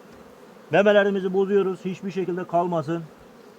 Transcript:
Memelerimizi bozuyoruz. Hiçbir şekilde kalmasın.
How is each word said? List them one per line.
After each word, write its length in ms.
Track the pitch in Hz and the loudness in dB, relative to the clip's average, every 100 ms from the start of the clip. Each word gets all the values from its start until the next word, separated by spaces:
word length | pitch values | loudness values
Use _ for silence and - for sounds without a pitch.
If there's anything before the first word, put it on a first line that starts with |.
| - - - - - - - | -20 -20 -20 -20 -20 -20 -2
Memelerimizi 640 | 160 208 208 202 196 185 | 2 6 6 4 0 -2
bozuyoruz. 460 | 190 190 202 185 180 185 | -2 2 2 0 -4 -8
Hiçbir 260 | 180 196 | -8 -8
şekilde 320 | 175 180 180 180 | -6 -6 -6 -2
kalmasın. 560 | 170 180 170 139 170 160 - - - - | -2 0 -2 -4 -6 -8 -18 -20 -20 -20